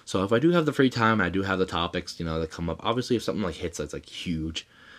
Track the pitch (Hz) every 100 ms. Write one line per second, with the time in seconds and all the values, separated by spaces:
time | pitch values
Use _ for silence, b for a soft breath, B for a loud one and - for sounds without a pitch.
0 | - 101 98 117 160 175 151 135 131 120
1 | 110 110 90 90 95 95 92 87 85 90
2 | - - 82 80 80 - 82 82 107 120
3 | 123 117 - 92 95 80 85 - 76 71
4 | - - - 80 80 80 - B B